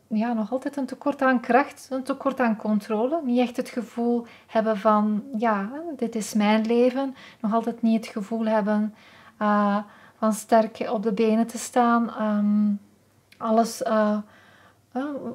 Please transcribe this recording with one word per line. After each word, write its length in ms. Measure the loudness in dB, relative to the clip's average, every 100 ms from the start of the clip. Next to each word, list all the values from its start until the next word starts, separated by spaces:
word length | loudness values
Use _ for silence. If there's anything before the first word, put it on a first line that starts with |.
| -4
ja, 260 | -2 0
nog 200 | -2 -2
altijd 240 | -4 -4 -6
een 100 | -6
tekort 360 | -4 -4 2
aan 180 | 2 2
kracht, 480 | 4 4 2 -6 -8
een 120 | -8
tekort 380 | -4 -2 -2 0
aan 160 | 0 0
controle. 640 | 0 -2 0 -2 0 0
Niet 140 | 0 0
echt 180 | 0 -2
het 120 | -6
gevoel 580 | -8 -8 -4 0 0 -4 -18 -4
hebben 320 | 0 0 2
van, 440 | 4 4 2 -2 -4 -2
ja, 320 | 0 0 -4
hè, 240 | -8 -10 -6
dit 180 | -6
is 200 | -4 -2
mijn 320 | 0 2 2 2
leven. 480 | 2 2 2 -4 -8 -20 -6
Nog 120 | -2
altijd 300 | 0 -2 -2
niet 220 | 0 0
het 80 | -2
gevoel 320 | -10 -6 -4
hebben, 500 | 0 0 2 0 -2 -6 -20 -20 -18 -4
eh, 380 | 0 2 2 0 -4 -16 -18 -2
van 140 | -2
sterk 580 | 0 4 4 4 -4 -4
op 120 | -2
de 100 | -2
benen 340 | 0 2 2 0
te 120 | -4
staan. 520 | -2 2 4 2 0
Ehm, 640 | -2 -2 0 2 2 2 0 -6 _ _ _ _ -6
alles, 460 | 0 2 2 -2
eh, 360 | 0 2 2 0 -6 -18 -20 -20 -20 _ _
eh, 120 | -8 -6 -8 -10